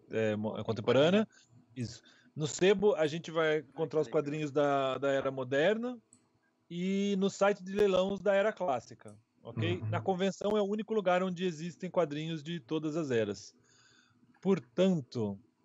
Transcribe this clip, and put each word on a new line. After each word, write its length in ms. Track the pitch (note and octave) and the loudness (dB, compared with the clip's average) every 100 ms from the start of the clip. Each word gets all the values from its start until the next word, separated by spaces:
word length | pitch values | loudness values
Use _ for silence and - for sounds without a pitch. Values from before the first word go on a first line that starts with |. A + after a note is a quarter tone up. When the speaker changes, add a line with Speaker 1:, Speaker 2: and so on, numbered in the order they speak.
| - | -6
Speaker 1:
é, 240 | A2 A2 G#2+ | 0 0 0
mo-, 200 | G#2+ - | -2 -4
é, 40 | |
contemporânea. 640 | G#2+ G#2+ G#2+ B2 D#3 G3+ A3 - _ - _ - | -4 -2 4 6 6 4 0 -6 _ -20 _ -10
Isso. 280 | A2+ - - - _ - | -10 -10 -20 -20 _ -8
No 100 | D3+ | -6
sebo, 480 | - F#3 G3+ G#3 | 2 4 4 4
a 140 | E3 D#3 | 2 0
gente 240 | E3 E3 | -2 -4
vai 280 | D#3+ D#3 D#3 | 0 2 0
encontrar 400 | C3 - D#3+ D#3 | -2 -6 -2 -2
os 40 | D3 | 0
Speaker 2:
Legal. 160 | D#3 | 0
Speaker 1:
quadrinhos 300 | C#3+ D3+ D3+ | 0 -2 -2
da, 480 | C#3 C#3+ C#3 C3+ B2+ | 0 2 2 0 0
da 100 | C#3 | 0
Era 220 | C3+ C3+ | 0 0
Moderna. 640 | C3+ B2+ C#3 E3 A3 A#3+ B3 _ _ _ _ _ _ - | -4 -2 2 2 2 -4 -10 _ _ _ _ _ _ -12
E 460 | E3+ F#3 G3 G3+ G3 | -4 -2 0 0 0
no 140 | G3 | 0
site 320 | - G3 G3+ | 2 2 2
de 100 | F#3 | -2
leilão, 400 | G3 G#3 F3+ F#3+ | 0 2 2 0
os 60 | G3 | -2
da 140 | F3+ G3 | 0 2
Era 180 | G#3+ | 0
Clássica, 640 | G#3+ F3+ B2+ - A#2+ G#2+ G#2 _ _ | -2 -4 -4 -6 -18 -20 -20 _ _
ok? 380 | - A#2 - - | -10 -4 -2 -2
Speaker 3:
Uhum. 80 | G#2+ | -4
Speaker 1:
Na 100 | E3+ | -4
convenção 560 | F#3+ F#3 G3 - G3+ G#3+ | -2 0 -2 -2 -2 0
é 60 | |
o 40 | G3 | 0
único 280 | G#3+ G#3 | -2 -4
lugar 300 | A3 F3+ F3+ | -2 2 2
onde 200 | F#3 F3 F#3 | 0 -2 -4
existem 440 | D3+ E3+ - F3+ | -4 -8 -8 -4
quadrinhos 540 | F#3 D#3 D3 D#3+ E3 | 0 0 -2 -4 -6
de 160 | D3 E3+ | -6 -8
todas 360 | - D#3+ D#3 D#3 | -4 -4 -2 -2
as 140 | D3 | 0
eras. 460 | A#2+ G#2 G2 - _ _ _ _ _ _ _ _ _ | 2 0 -4 -10 _ _ _ _ _ _ _ _ _
Portanto, 1000 | F#3 F3+ - - F#3+ F3 B2+ B2 G#2+ G2+ _ _ | 0 0 0 2 4 2 -2 -4 -4 -4 _ _